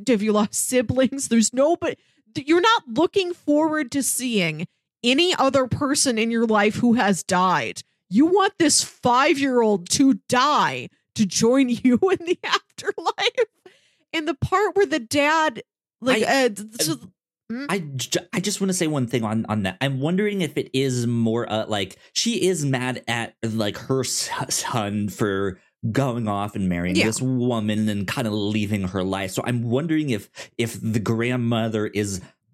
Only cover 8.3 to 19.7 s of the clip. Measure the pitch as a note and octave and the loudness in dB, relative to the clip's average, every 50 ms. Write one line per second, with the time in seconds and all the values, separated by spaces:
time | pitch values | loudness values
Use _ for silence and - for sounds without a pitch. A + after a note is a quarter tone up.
8.3 | F4+ G4+ F#4+ G4+ - - E4 D4 - - - - - _ - B3+ A#3+ B3 C4+ D#4 | 6 4 4 2 2 2 2 2 2 2 0 -2 -4 _ 0 2 4 4 4 4
9.3 | E4+ C#4 C#4 C#4 B3+ B3 A#3 G#3+ G#3 F#3+ F3 - - - C#4 C4+ B3+ G3 _ - | 4 2 2 2 2 4 4 4 2 0 -2 -2 0 4 4 4 4 2 _ 0
10.3 | - B3 B3+ D4 D4 B3 F#3+ D3+ C3 B2+ B2 - _ _ _ _ - - A3 F#3 | 2 2 4 4 4 2 2 2 0 -4 -10 -12 _ _ _ _ -2 -2 -2 0
11.3 | - - A#3 A3+ B3+ C#4 C4+ B3 A#3+ - - B3+ B3 A3 - F#4+ F4+ - E4+ E4 | 0 2 2 4 4 4 4 2 2 2 2 4 4 4 4 2 0 0 0 -2
12.3 | F4+ - - G#4 - - - _ _ - - F#4 - - E4 F#4 A#4+ - - B4 | -4 -4 -2 -2 -2 -2 -4 _ _ -10 -6 -6 -6 -4 -2 -2 -2 0 0 -2
13.3 | - - A#4 - _ _ - - _ _ _ _ _ _ _ _ - D#4+ D#4 D4+ | 0 0 -2 -4 _ _ -20 -20 _ _ _ _ _ _ _ _ -6 -4 -2 -4
14.3 | E4+ - - - - F#4+ G#4 G4 D#4+ G4 G4+ C4+ - - A#3 A3 - D4 C#4+ D4 | -4 -4 -2 0 0 2 2 2 2 2 2 2 0 -2 -4 -2 0 0 2 2
15.3 | D#4 E4 D#4 D#4 A#3 - - _ _ _ _ _ _ - - B3+ B3+ A3 G#3+ - | 2 2 2 0 -2 -4 -10 _ _ _ _ _ _ -6 0 0 2 2 2 2
16.3 | B3 C4+ C4 B3 G3+ G3 G#3+ G#3+ G#3+ - - D#4+ D#4+ - - - _ _ _ _ | 2 4 2 2 0 -4 -12 -10 -6 -4 -2 -2 -4 -6 -8 -16 _ _ _ _
17.3 | _ _ _ - A3+ B3 C#4 C#4+ A#3 G3+ E3 D3 C#3 B2+ - - - F3 - - | _ _ _ -12 -10 -8 -6 -4 -4 -4 -4 -6 -8 -8 -6 -4 -4 -4 -4 -4
18.3 | - A3 F#3 G#3 G3 - G3 F#3+ F#3 F3+ F3 D#3 D3+ C#3+ B2+ A2+ C3+ B2 A2+ G#2+ | -6 -4 -4 -4 -4 -2 -2 -2 0 0 0 0 0 0 -2 0 -2 -2 -2 0
19.3 | A2 A2 G#2+ - G#2+ G#2+ G2 F#2+ | -2 -2 -2 -2 -2 -2 -2 -2